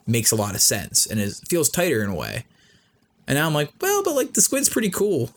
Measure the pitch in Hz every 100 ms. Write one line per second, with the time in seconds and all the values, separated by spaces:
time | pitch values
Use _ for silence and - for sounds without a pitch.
0 | - 117 107 113 101 98 - 110 87 -
1 | - 107 101 92 - 175 147 - 180 120
2 | 101 87 55 53 - _ _ _ _ _
3 | _ _ - 139 160 151 147 - 370 403
4 | 403 285 - - - 269 285 - 220 -
5 | 208 170 117